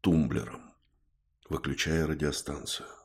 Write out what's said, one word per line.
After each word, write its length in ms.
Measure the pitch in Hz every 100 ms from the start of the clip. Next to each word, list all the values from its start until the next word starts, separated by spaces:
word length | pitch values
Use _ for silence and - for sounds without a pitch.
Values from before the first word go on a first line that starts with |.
тумблером, 720 | 95 82 73 - - - - _ _ _ _ _ _ _ -
выключая 580 | 78 69 69 80 80 78
радиостанцию. 840 | 76 73 71 - 71 - - - -